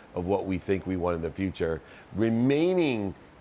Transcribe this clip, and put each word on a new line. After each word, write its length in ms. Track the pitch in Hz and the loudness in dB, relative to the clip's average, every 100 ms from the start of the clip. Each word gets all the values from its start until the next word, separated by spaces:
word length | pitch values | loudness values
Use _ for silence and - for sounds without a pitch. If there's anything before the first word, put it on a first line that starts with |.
| - - | -10 -6
of 100 | 87 | 0
what 200 | 98 92 | 0 0
we 120 | 92 | -4
think 280 | - 98 92 | 0 -2 0
we 100 | 92 | -2
want 180 | 87 85 | 0 0
in 60 | |
the 80 | 82 | -4
future, 520 | 87 98 - 85 80 - - - 90 | -4 -4 -2 -2 -2 -8 -20 -10 0
remaining 1000 | 113 113 127 143 175 185 156 117 98 - - - | 2 4 4 4 2 2 2 0 -4 -6 -16 -20